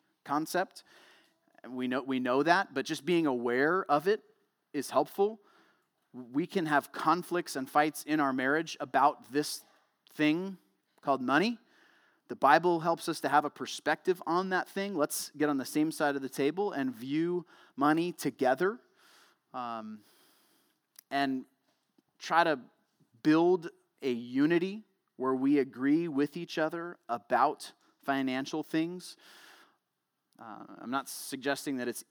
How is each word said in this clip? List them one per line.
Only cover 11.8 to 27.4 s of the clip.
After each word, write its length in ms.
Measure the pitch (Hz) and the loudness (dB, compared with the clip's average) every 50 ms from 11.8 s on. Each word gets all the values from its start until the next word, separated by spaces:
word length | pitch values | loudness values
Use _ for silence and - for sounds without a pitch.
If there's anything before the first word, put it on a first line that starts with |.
| _ _ _ _ _ _ _ _ _ _ | _ _ _ _ _ _ _ _ _ _
The 60 | 123 | -6
Bible 460 | 110 139 135 151 165 170 180 170 165 | 2 6 6 6 8 6 4 0 2
helps 280 | 160 170 165 - - 170 | 0 -2 -2 -2 -2 -6
us 120 | 151 - | -6 -4
to 80 | - 131 | -2 2
have 160 | 143 151 147 | 2 2 2
a 60 | 139 | 2
perspective 680 | - - 131 - - - - 147 160 - - 180 180 175 - | -6 -8 -10 -10 -10 -6 -2 -2 -2 -2 0 -2 -2 -2 -2
on 220 | - 165 180 190 185 | -2 -2 -2 0 0
that 200 | 185 175 - - | -2 -2 -2 -4
thing. 280 | - 196 196 202 196 | -6 -6 -6 -4 0
Let's 340 | 151 147 - - - - - _ | 0 0 0 0 -6 -8 -10 _
get 120 | 143 151 147 | -2 0 0
on 100 | 143 131 | 0 -2
the 60 | 123 | -4
same 280 | - - 151 156 160 | -2 0 0 0 0
side 240 | 156 - 156 143 139 | 0 0 0 0 0
of 60 | 139 | -2
the 60 | 135 127 | -6 -6
table 440 | - - 135 147 160 185 208 202 | -4 0 0 0 0 0 -4 -4
and 200 | - 139 135 131 | -2 -2 -4 -4
view 540 | 117 110 123 135 147 156 170 175 180 175 160 _ - - - _ _ | -4 -6 -8 -4 -2 -2 0 0 -2 -4 -6 _ -20 -20 -20 _ _
money 340 | 131 139 147 156 165 175 175 | 0 2 2 4 2 0 -2
together, 680 | 160 - - 143 - - 135 127 135 131 180 196 233 - _ _ _ _ _ - - - _ _ _ _ _ _ - | -4 -4 -6 -6 -2 2 2 2 2 2 0 -2 -2 -4 _ _ _ _ _ -20 -20 -20 _ _ _ _ _ _ -12
um, 460 | 127 123 120 113 113 110 107 107 104 104 _ _ _ _ _ _ _ _ _ _ _ _ _ _ _ _ _ _ - _ _ | -10 -8 -8 -8 -10 -10 -12 -16 -16 -20 _ _ _ _ _ _ _ _ _ _ _ _ _ _ _ _ _ _ -20 _ _
and 360 | 135 139 139 135 131 131 - _ _ _ _ _ _ _ _ _ _ _ _ _ _ _ | -2 -2 0 0 -2 -4 -6 _ _ _ _ _ _ _ _ _ _ _ _ _ _ _
try 240 | - - 170 165 | -6 0 2 4
to 160 | 170 165 147 127 117 - _ _ _ _ _ _ _ _ _ 117 | 4 4 2 0 -4 -18 _ _ _ _ _ _ _ _ _ _
build 480 | - 151 156 165 170 175 185 175 160 170 - _ _ _ _ _ | 4 4 6 6 6 6 4 4 0 -6 -14 _ _ _ _ _
a 80 | 135 135 | -4 -2
unity 720 | 123 117 123 123 127 135 147 160 170 170 180 190 202 220 - _ _ _ _ _ _ - | -2 -2 -4 -4 2 2 4 6 4 4 2 0 -4 -8 -14 _ _ _ _ _ _ -4
where 180 | 127 131 131 | -2 0 0
we 240 | 127 135 139 147 143 | 2 2 4 4 4
agree 480 | 131 135 110 123 131 139 151 165 170 170 | 2 0 -2 -2 2 2 2 2 2 0
with 280 | 139 139 147 147 - | 0 0 0 0 -2
each 220 | 175 170 - - 170 | -8 -10 -6 -2 -2
other 380 | 156 160 170 170 170 175 175 _ _ - | -2 -2 -2 -6 -10 -10 -14 _ _ -6
about 640 | 120 117 - - 123 117 | -6 -6 -2 0 2 4